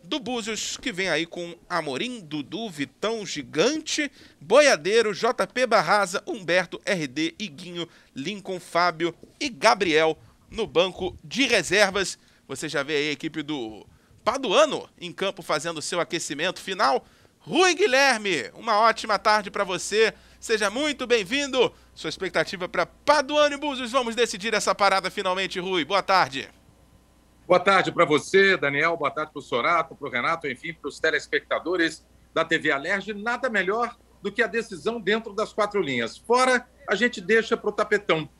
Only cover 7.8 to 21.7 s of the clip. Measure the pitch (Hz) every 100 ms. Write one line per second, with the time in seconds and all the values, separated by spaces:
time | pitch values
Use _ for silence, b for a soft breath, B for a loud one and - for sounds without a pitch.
7.8 | 165 b b 127 151 202 196 180 - 170
8.8 | 175 160 170 - - _ 294 170 196 226
9.8 | 190 151 160 156 b b _ 208 190 143
10.8 | 185 175 180 - 156 160 269 226 147 185
11.8 | 196 196 185 - b b - 135 156 147
12.8 | 139 151 147 143 160 156 143 147 110 107
13.8 | - b b b - 269 247 214 302 156
14.8 | - _ 175 - 190 185 170 156 160 160
15.8 | - 175 160 170 - 143 180 180 - 185
16.8 | 247 254 b b b b - 240 370 330
17.8 | 392 254 277 226 208 156 98 - 220 208
18.8 | 226 220 220 202 214 214 202 202 190 180
19.8 | - 208 220 - b b - 220 202 226
20.8 | 302 277 247 233 180 269 285 254 180